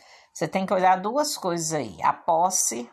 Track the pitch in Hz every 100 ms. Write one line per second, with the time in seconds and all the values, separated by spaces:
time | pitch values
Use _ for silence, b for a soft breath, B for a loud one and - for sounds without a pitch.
0 | B B B - 160 190 190 196 185 185
1 | 196 254 294 - 185 170 160 156 113 90
2 | 135 - - 165 180 196 - 233 240